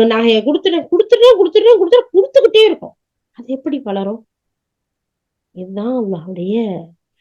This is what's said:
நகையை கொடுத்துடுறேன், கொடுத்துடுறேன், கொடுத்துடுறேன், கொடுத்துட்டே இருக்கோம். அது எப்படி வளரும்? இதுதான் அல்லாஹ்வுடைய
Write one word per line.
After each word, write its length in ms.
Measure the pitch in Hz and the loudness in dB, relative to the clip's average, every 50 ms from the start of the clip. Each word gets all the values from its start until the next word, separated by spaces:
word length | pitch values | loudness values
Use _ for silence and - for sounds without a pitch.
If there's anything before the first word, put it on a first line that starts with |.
| 226 226 | 4 2
நகையை 280 | 226 226 233 233 226 214 | 0 0 0 0 0 0
கொடுத்துடுறேன், 460 | 202 262 302 339 - 381 339 330 - - | 0 -2 -2 -2 -2 -2 -4 -4 -4 -4
கொடுத்துடுறேன், 460 | 349 349 415 427 480 415 466 508 480 370 | -4 -4 0 0 2 4 6 6 4 4
கொடுத்துடுறேன், 380 | 392 311 - 427 403 453 480 381 381 339 466 494 - - - | 2 0 0 2 4 4 4 4 2 2 2 2 2 2 0
கொடுத்துட்டே 500 | 370 494 554 - 554 - 320 - 440 440 | 0 0 2 2 2 4 4 4 4 4
இருக்கோம். 320 | 427 - - - - - _ _ _ _ _ _ _ _ - | 2 2 -2 -10 -16 -20 _ _ _ _ _ _ _ _ -18
அது 100 | 240 - 269 269 | -12 -10 -10 -10
எப்படி 220 | - 311 285 277 | -8 -8 -8 -8
வளரும்? 400 | - 214 196 196 196 196 214 233 220 _ _ _ _ _ _ _ _ _ _ _ _ _ _ _ _ _ _ _ _ _ _ _ _ _ _ | -8 -8 -8 -6 -6 -8 -10 -12 _ _ _ _ _ _ _ _ _ _ _ _ _ _ _ _ _ _ _ _ _ _ _ _ _ _ _
இதுதான் 400 | 185 185 185 190 202 208 240 254 254 | -18 -16 -12 -10 -8 -6 -6 -4 -4
அல்லாஹ்வுடைய 580 | 220 196 190 165 156 180 185 175 180 190 214 233 226 208 185 160 165 165 _ _ _ _ _ _ | -4 -6 -8 -8 -10 -12 -12 -8 -6 -6 -4 -4 -4 -6 -8 -10 -14 -18 _ _ _ _ _ _